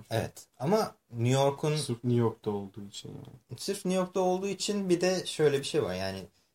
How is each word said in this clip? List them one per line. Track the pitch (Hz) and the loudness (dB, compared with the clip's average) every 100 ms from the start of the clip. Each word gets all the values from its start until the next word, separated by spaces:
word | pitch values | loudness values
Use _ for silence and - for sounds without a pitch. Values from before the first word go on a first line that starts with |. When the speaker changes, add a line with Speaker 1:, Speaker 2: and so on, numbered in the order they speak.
| - | -4
Speaker 1:
Evet, | 113 87 - - - | -2 -2 -8 -20 -8
ama | 135 214 202 - _ | 0 0 0 -6 _
New | 117 120 135 | -2 2 4
York'un | 139 139 156 151 | 4 2 -2 -2
Speaker 2:
Sırf | 143 117 | -2 -2
New | 123 120 | 2 4
York'ta | 113 110 110 | 2 0 -4
olduğu | 104 101 107 | -4 -6 -12
için | 101 - - | -14 -14 -14
yani. | 147 - - - 123 | -14 -16 -18 -16 -10
Speaker 1:
Sırf | - 196 | -6 -4
New | 185 185 | 0 0
York'ta | 180 190 | 0 0
olduğu | 185 185 196 | 2 2 -2
için | 190 - 208 190 | -4 -2 0 2
bir | 175 | 2
de | 180 185 - | 4 0 -2
şöyle | - 151 135 | 4 4 4
bir | |
şey | 139 156 | 0 0
var | 98 | 0
yani, | 92 95 95 90 _ _ | 0 -4 -6 -10 _ _